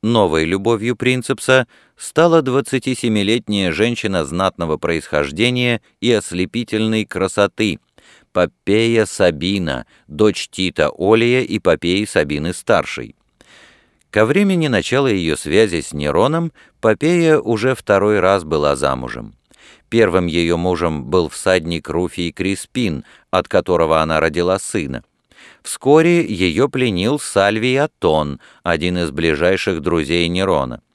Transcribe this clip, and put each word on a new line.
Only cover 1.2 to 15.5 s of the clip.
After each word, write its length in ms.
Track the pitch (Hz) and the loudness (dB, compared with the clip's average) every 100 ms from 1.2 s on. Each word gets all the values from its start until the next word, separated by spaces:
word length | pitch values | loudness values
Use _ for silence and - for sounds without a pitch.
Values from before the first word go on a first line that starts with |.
| 123 131 - 131 120 _ _ _ | -4 -6 2 2 2 _ _ _
стала 460 | - - 170 165 | -6 2 4 4
двадцатисемилетняя 1300 | 131 135 135 131 131 127 120 107 101 117 - 104 95 | 2 -2 -2 -4 -4 -4 -2 0 0 -2 -2 -2 -2
женщина 520 | 80 113 117 107 95 | 0 0 0 -4 -4
знатного 520 | 71 85 95 - 82 76 | -4 -2 -2 -2 -4 -2
происхождения 1040 | 78 82 - 76 73 78 120 123 123 113 _ _ | -2 -4 -2 -2 -2 0 0 0 -2 -2 _ _
и 120 | 120 | 0
ослепительной 960 | 110 - 87 92 117 117 107 110 110 101 | 0 0 -6 -4 -4 -4 -2 0 -2 -4
красоты, 760 | 92 92 - 101 - 107 - _ _ _ _ _ | -4 -4 0 0 0 -4 -4 _ _ _ _ _
Поппея 760 | - 87 _ - 104 117 117 104 | 0 0 _ 0 2 2 2 0
Сабина, 800 | - 92 76 87 101 82 65 - _ _ | 2 0 0 -4 -2 -4 -6 -10 _ _
дочь 400 | 76 107 92 - | 2 2 2 -10
Тита 420 | - 92 - 76 | -4 -4 0 -2
Олия 500 | - 92 110 120 127 | 0 2 4 4 0
и 180 | - 98 | -2 -2
Попеи 460 | - 80 85 95 | 0 0 0 -2
Сабины-старшей. 1120 | 104 - 73 73 80 90 - 98 73 - 58 - _ _ _ - - _ _ _ _ | -2 -2 -2 -2 -4 -8 0 0 0 -10 -12 -18 _ _ _ -20 -20 _ _ _ _
Ко 160 | 104 110 | 0 2
времени 420 | 175 202 185 156 | 4 2 2 0
начала 380 | 107 80 127 139 | 0 0 0 0
ее 300 | 101 82 71 | 0 0 -2
связи 440 | 76 | 0